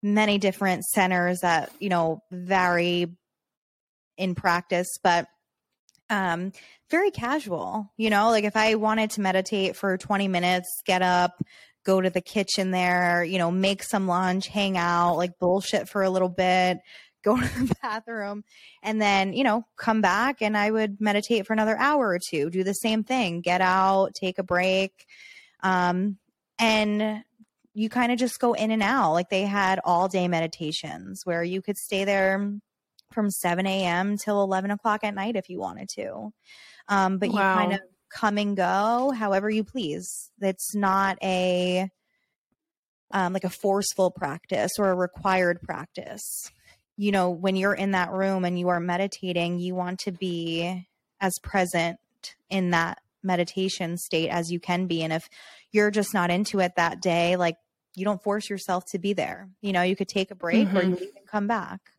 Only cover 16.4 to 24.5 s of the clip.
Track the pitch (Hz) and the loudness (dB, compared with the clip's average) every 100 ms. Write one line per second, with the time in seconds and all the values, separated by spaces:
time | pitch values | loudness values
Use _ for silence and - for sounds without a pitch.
16.4 | 185 185 180 175 - - - _ - 247 | 2 4 2 0 -8 -20 -20 _ 0 2
17.4 | 247 247 254 - 240 214 220 226 202 208 | 0 -2 -4 -2 -6 -8 -8 -8 -6 -8
18.4 | - - - - 202 220 208 196 190 190 | -14 -20 -20 -10 -2 2 4 4 2 2
19.4 | 262 220 - - - 220 214 190 254 269 | 2 2 -2 -4 0 4 4 4 2 0
20.4 | 208 214 208 220 214 196 214 202 214 233 | 0 2 2 2 0 0 0 0 2 -2
21.4 | 196 220 220 214 269 294 226 175 - 160 | 0 0 2 2 2 2 2 0 -2 -2
22.4 | 147 180 185 196 226 220 214 254 202 170 | -2 0 -2 0 0 0 0 0 0 -2
23.4 | 175 180 185 185 190 190 190 - 185 180 | 0 2 4 4 4 4 2 0 -6 -4
24.4 | 180 | -2